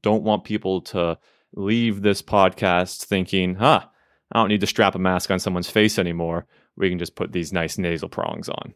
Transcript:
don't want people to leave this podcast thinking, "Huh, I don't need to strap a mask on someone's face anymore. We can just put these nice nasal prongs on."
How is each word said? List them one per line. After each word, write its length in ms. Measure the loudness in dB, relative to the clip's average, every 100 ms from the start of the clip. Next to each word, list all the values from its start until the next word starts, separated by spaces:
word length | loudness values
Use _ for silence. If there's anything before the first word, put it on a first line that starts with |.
don't 200 | 2 2
want 220 | 2 -2
people 360 | -2 -4 -2 -4
to 360 | -4 -2 -2 -2 _ _ _
leave 480 | -8 -2 0 0 0
this 200 | 0 0
podcast 800 | 2 4 4 4 2 2 0 -6
thinking, 520 | -4 -2 0 0 0 2
"Huh, 240 | 2 2 0 _ _ _ _
I 60 | -2
don't 100 | 2
need 120 | 2
to 60 | 0
strap 280 | 2 2
a 40 | 4
mask 320 | 0 0 -2
on 80 | -2
someone's 320 | -2 -4 -2
face 280 | 2 2 2
anymore. 480 | -2 -2 -4 -4 -8 _ _ -4
We 120 | -2
can 100 | -2
just 180 | -8 -8
put 160 | -8
these 200 | -6 -4
nice 260 | -4 -4 -4
nasal 300 | -4 -4 -6
prongs 400 | -6 -6 -6 -8
on." 260 | -10 -12